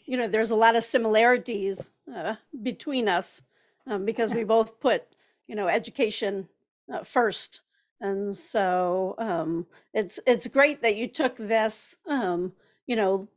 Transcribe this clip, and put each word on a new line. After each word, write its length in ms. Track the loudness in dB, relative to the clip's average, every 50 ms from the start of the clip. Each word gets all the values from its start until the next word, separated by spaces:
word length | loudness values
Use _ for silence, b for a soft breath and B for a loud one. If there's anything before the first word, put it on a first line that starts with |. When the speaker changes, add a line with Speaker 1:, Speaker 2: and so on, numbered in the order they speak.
| -8
Speaker 1:
you 100 | -6 -4
know, 100 | -2 -2
there's 240 | 0 0 0 0 2
a 60 | 2
lot 180 | 4 6 6 6
of 80 | 4
similarities, 1080 | 2 2 0 2 2 4 4 6 6 6 4 2 0 -4 -6 -4 -4 -4 -4 -6 -10 -18 _ _ -20 -14
uh, 220 | -10 -8 -6 -6 -6 -8 _ _ -12 -8 -6
between 440 | -6 -6 -6 -6 -4 -2 0 0 2
us, 340 | 0 0 -2 -6 -14 -20 _ _ _ _ _ _ _ _ -10
um, 180 | -6 -6 -4 -4
because 260 | -2 -2 -2 -2 -2
Speaker 2:
Yeah. 80 | -2 -2
Speaker 1:
we 40 |
both 380 | 0 4 4 4 4 2 -2 _
put, 240 | 0 2 2 0 -2 _ _ _ _ _ _ _ _
you 80 | -8 -6
know, 140 | -2 0 0
education, 800 | 0 0 -2 -4 -2 -2 -2 -2 -2 -2 -4 -4 -4 -4 -8 -10 _ _ _ _ _ _ _ -10
uh, 120 | -10 -10 -6
first. 560 | -2 0 2 2 2 0 -4 -12 -14 -18 -20 _ _ _ _ _ _ _ -8
And 360 | -6 -4 -4 -4 -4 -6 -8
so, 760 | -10 -8 -4 0 0 2 2 2 2 2 0 0 0 -2 -4 -4 -6
um, 500 | -4 -4 -2 -2 -2 -2 -4 -4 -6 b b b b b b
it's, 240 | -2 -2 -4 -6 -2 2
it's 220 | 2 2 2 2 0
great 340 | 4 4 4 4 4 2
that 140 | 0 0 0
you 100 | 0 -4
took 300 | -6 -4 -2 -2 -2 -2
this, 600 | -4 -4 0 0 0 0 0 -4 -6 -16 -18 -18 _ -8
um, 480 | -4 -2 -2 0 0 -2 -2 -4 -6 -8 _ _ _ _ _ -6
you 100 | -4 -2
know, 320 | 0 2 2 0 0 -2 -8 _